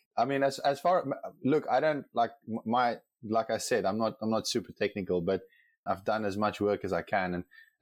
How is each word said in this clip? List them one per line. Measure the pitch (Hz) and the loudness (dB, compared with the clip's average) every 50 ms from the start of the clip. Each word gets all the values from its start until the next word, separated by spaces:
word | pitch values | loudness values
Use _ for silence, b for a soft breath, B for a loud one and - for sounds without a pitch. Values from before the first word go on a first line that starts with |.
| _ _ _ | _ _ _
I | 110 117 | 0 0
mean, | 135 139 139 139 | 2 2 2 2
as, | 139 135 - | 2 0 0
as | - 143 139 - | 0 0 0 2
far, | - 175 185 175 135 135 139 - - - - - - | 2 2 2 2 2 -2 -4 -6 -8 -12 -12 -4 0
look, | 127 151 151 - - | 2 2 2 2 2
I | 120 135 | 2 2
don't, | 151 156 151 139 - - - | 4 2 0 -2 -6 -4 -2
like, | 117 117 107 - - _ 113 | 0 0 0 -2 -8 _ -8
m-, | 110 - - | -8 -6 -2
my, | 110 120 127 123 120 113 - - _ _ _ - | 0 2 2 2 2 0 -4 -8 _ _ _ -6
like | 104 107 113 110 - | -2 0 0 0 0
I | 110 107 | -2 -2
said, | - - 131 107 92 | 0 0 0 2 2
I'm | 95 101 110 | 2 0 0
not, | 113 110 - - | 0 -2 -2 -2
I'm | 110 110 | -2 -2
not | 110 107 98 | 0 0 0
super | - - 117 92 - | -2 -2 -4 -4 -6
technical, | - - 107 98 - 104 92 - 90 90 | -4 -2 -2 -2 -2 -4 -2 0 0 0
but | 85 92 95 92 - b b b b b b b _ | 2 0 0 -2 -4 b b b b b b b _
I've | - 95 92 - | -4 -4 -2 -2
done | 117 107 110 107 | -2 -2 -2 -2
as | 101 95 | -2 -2
much | 104 104 104 - - | 0 -2 -2 0 0
work | 104 101 101 - - | 2 2 2 0 0
as | 92 | -2
I | 92 87 | -2 -2
can. | 80 - - 98 92 90 90 | -2 -2 -2 -2 0 -2 -2
And | 87 - B B B B B B B | -4 -6 B B B B B B B